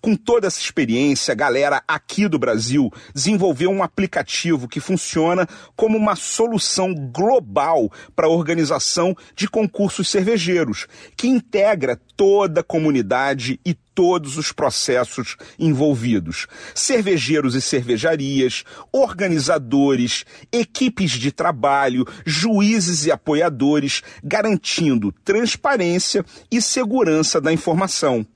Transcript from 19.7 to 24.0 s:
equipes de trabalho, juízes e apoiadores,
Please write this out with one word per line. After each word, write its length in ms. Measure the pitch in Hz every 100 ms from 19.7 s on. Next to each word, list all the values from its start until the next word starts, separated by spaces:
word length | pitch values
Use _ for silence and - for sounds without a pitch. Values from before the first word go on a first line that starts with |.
| 139 139 131 120 - - - -
equipes 600 | 240 226 - 254 - 180
de 200 | 120 135
trabalho, 720 | - 170 135 143 139 135 127 127 - -
juízes 800 | 151 220 208 208 226 175 175 147
e 40 |
apoiadores, 920 | 143 - 151 170 131 139 151 139 -